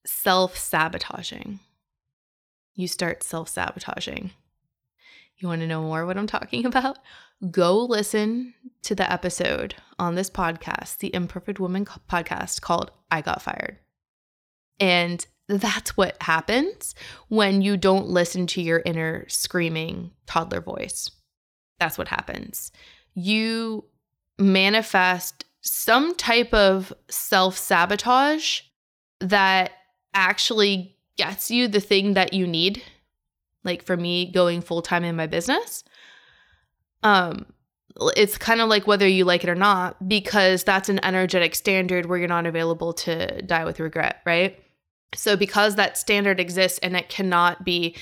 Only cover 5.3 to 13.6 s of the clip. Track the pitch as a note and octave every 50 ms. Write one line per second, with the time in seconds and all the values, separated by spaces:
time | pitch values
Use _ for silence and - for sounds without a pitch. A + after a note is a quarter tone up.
5.3 | _ _ F#3 F3 E3+ E3 E3 D#3+ D#3+ D#3+ D#3+ D#3+ D#3+ D#3+ E3 F3 F#3 G3 G#3 G#3+
6.3 | - - - - - A#3+ A#3 B3 B3 C4+ B3 C4 C#4 - _ - - - - _
7.3 | _ _ - F3+ E3 F#3 F3 F3 F#3 G#3 A#3+ B3 A#3+ G#3 G#3+ G3+ - G#3+ G#3+ A3
8.3 | A3+ A#3+ B3+ B3 - _ - B3+ - _ - - G#3+ F#3 F#3+ - F3 F3 - F3+
9.3 | F3 - F3+ - - - - G3 - - - _ _ - F3+ F3 F3 F3+ F#3+ F#3
10.3 | - - F#3 E3 E3+ E3 - - - - - - - - - - - F3+ F3 E3+
11.3 | - F#3 - - G3+ G3 F#3+ F3+ F3+ F#3+ G3+ - - - - - - F3 E3+ -
12.3 | - - - F3+ - - - - F3+ E3+ - - - _ _ _ - D#3+ D3+ -
13.3 | - - - - - -